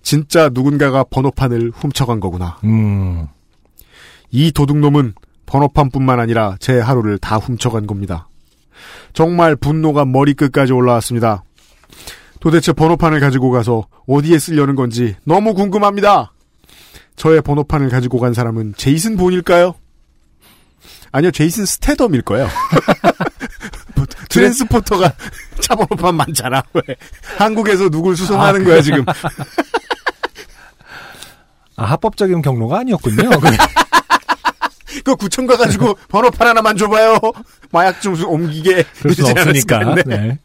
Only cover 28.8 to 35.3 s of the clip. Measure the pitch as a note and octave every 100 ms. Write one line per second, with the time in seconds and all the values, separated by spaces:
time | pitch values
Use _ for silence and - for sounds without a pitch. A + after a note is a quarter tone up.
28.8 | D3 C#3 B2+ - D#3 - C#3+ - - A#4
29.8 | - - - - - - - - - _
30.8 | - - - - - _ _ _ _ -
31.8 | G#2 D#3+ - - G3 F3 C#3+ B2 A2+ F#3
32.8 | B3+ F#3+ B2 G#2+ A#3+ A#3 D3+ A3 D#4 D#4
33.8 | D#4 E4 - A4+ - - - - - -
34.8 | - C#4+ C4+ C4 G3